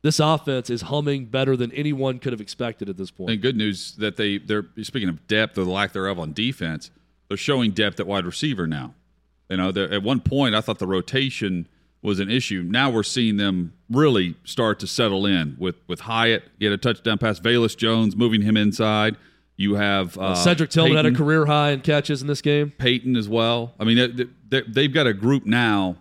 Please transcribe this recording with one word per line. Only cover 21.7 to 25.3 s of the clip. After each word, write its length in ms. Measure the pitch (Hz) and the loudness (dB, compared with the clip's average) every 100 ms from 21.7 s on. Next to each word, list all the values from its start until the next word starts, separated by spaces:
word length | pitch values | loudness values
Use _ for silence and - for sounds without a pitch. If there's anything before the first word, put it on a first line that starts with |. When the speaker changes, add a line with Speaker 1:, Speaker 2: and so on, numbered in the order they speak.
Speaker 1:
in 100 | 139 | 0
catches 400 | 143 147 143 143 | 2 0 0 -4
in 60 | 139 | -2
this 140 | 143 | -2
game. 280 | 147 147 147 - | 2 2 0 0
Speaker 2:
Peyton 380 | 131 127 127 123 | 2 2 2 0
as 120 | 104 | 0
well. 460 | 113 113 120 120 - | 0 2 0 -4 -2
I 60 | 107 | 2
mean, 120 | 117 123 123 | 4 2 0
they, 100 | 120 - - 135 | -8 -8 -4 -4
they, 60 | 113 | -2
they've 260 | 113 147 | 0 0
got 140 | 147 131 | 2 0
a 60 | 101 | 2
group 320 | 110 | 2